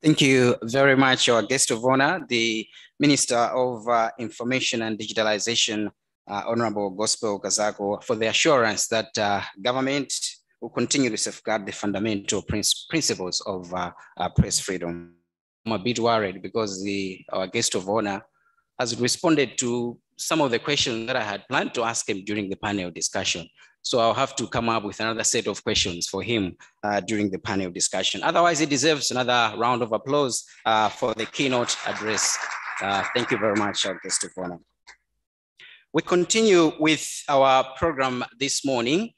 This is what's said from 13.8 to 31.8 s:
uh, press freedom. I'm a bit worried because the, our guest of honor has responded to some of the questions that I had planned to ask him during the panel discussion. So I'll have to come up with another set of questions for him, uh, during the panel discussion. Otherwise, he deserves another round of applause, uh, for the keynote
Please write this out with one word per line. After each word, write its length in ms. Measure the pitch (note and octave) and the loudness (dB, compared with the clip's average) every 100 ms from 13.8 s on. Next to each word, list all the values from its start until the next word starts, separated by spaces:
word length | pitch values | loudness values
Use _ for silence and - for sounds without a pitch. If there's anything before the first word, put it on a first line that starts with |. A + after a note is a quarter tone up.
| F2 - - - | -6 -8 -20 -6
uh, 100 | F2+ | -2
press 320 | - G#2 - | 2 2 0
freedom. 540 | - F#2 E2+ F2 E2+ _ _ _ _ _ | -2 -4 -4 -8 -12 _ _ _ _ _
I'm 80 | - | -6
a 60 | A2 | -4
bit 200 | F#2 A#2 | -2 0
worried 440 | A#2 A2+ G2+ F#2 | 2 2 0 -4
because 420 | F#2+ A2 G#2+ F#2+ | -6 -4 -4 -4
the, 400 | G2+ G2+ F#2+ F#2 - | -4 -4 -6 -8 -8
our 140 | G2+ F#2 | -6 -4
guest 280 | A#2 A2+ | -2 -2
of 140 | A2+ F#2 | -2 -2
honor 320 | G#2+ G#2 G2 - _ _ _ _ _ | -2 0 -4 -8 _ _ _ _ _
has 220 | B2 A#2 | -6 -2
responded 560 | B2 - F3 D3+ B2+ - | -2 0 2 2 2 0
to 420 | B2 A#2+ A#2+ A#2 _ _ | -2 -2 -4 -8 _ _
some 240 | - D#3+ | -2 0
of 80 | C#3+ | 2
the 80 | A#2 | 0
questions 480 | - D3 - A2+ A2+ | 0 -2 0 -2 -4
that 100 | C3 | -4
I 80 | |
had 240 | G#2+ G2+ - | -4 -8 -4
planned 240 | C3+ A3+ | -2 -2
to 80 | - | -2
ask 240 | A#2 A#2 - | -2 -2 -4
him 180 | G2+ G2 | -6 -4
during 240 | G#2 G2 | -4 -4
the 60 | F#2+ | -4
panel 340 | A2 G2+ F2+ | -4 -2 -4
discussion. 580 | E2+ - G2+ F#2+ F#2 D#2+ _ - _ | -6 -6 -4 -4 -4 -8 _ -20 _
So 140 | - C3 | -4 2
I'll 160 | A2+ | 2
have 200 | A2 C3+ - | 2 -2 -2
to 100 | A2+ | -6
come 240 | C3 A#2 | -2 -2
up 120 | A2+ | -2
with 160 | G#2 G2 | -4 -6
another 240 | A2 A2+ | -4 -2
set 220 | G#2+ B2 G#2+ | 0 0 -2
of 160 | G2 | -4
questions 460 | - G#2+ G#2 F2 - | -2 0 -2 -4 -6
for 140 | G2 | -6
him, 340 | F#2+ A#2 F#2 E2 - _ | -2 0 -2 -6 -20 _
uh, 180 | G#2 G2+ | -2 -2
during 300 | F#2 A2 G#2 | 0 -2 -2
the 80 | F#2 | -2
panel 320 | - G2 F#2 | -4 -2 -2
discussion. 520 | F2+ - F#2+ F#2+ G2 | -4 -4 -2 -2 -2
Otherwise, 360 | C3+ E3+ E3+ D#3+ | 0 2 2 2
he 40 | |
deserves 460 | D#3 C#3 C#3+ D3+ B2 | 0 0 2 0 -2
another 440 | B2+ B2 B2 A2+ G#2+ | -2 0 2 2 0
round 240 | A#2 B2 | 0 0
of 100 | A#2 | 0
applause, 540 | A2 C3+ D3 C#3 A2+ - - | -4 0 0 0 -2 -8 -6
uh, 240 | - A2 G#2+ | 0 2 2
for 240 | - B2+ | 0 -4
the 140 | A2 A2 | -2 -6
keynote 500 | - C#3 B2+ A#2+ - | -2 0 0 0 -4